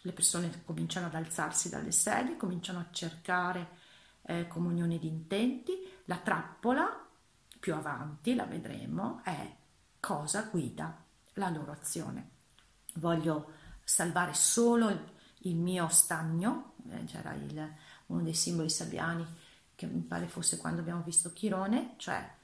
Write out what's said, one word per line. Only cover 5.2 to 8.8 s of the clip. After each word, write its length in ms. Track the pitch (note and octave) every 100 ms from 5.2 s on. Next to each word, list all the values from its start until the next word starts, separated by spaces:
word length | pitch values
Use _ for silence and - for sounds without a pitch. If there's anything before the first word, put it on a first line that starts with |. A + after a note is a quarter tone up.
| - G3 A#3+ C#4 - F#4 - -
La 140 | - F3
trappola, 880 | - E3 D#3+ - A3+ C4+ F#4 - - - _ _ - -
più 160 | -
avanti 600 | D#3 D3+ C3 D3 D3+ G#3+
la 100 | B3
vedremo, 760 | - - - -